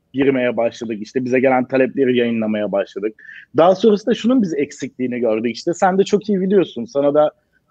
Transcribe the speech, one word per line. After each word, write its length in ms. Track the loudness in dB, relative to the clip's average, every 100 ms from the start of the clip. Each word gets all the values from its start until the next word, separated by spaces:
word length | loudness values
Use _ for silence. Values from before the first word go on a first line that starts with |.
| _
girmeye 440 | -2 0 2 0 0
başladık. 420 | -2 -4 -8 -8
İşte 240 | -6 -6
bize 160 | 0 2
gelen 240 | 2 2
talepleri 520 | 0 -2 -2 0 0 2
yayınlamaya 560 | 0 -2 -2 -2 -2
başladık. 420 | -2 -4 -6 -8 -10 -16 -20 -4 2
Daha 180 | 4
sonrasında 400 | 4 4 2 0
şunun 280 | -2 0 0
biz 120 | 0
eksikliğini 640 | -2 -4 -6 -12 -6 -6 -2
gördük. 360 | -2 0 -2 -4
İşte 180 | -6
sen 240 | 0 0 2
de 60 |
çok 240 | 0 0 0
iyi 120 | -2
biliyorsun. 440 | 2 2 0 -4
Sana 300 | -6 -2 2
da, 160 | 2 2 -2 _ _ _